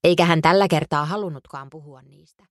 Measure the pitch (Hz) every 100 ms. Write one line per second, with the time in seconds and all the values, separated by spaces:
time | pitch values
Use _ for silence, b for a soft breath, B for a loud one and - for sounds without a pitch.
0 | 165 175 170 160 156 190 196 156 156 147
1 | 151 208 190 143 _ 143 135 156 147 131
2 | 139 147 160 _ 180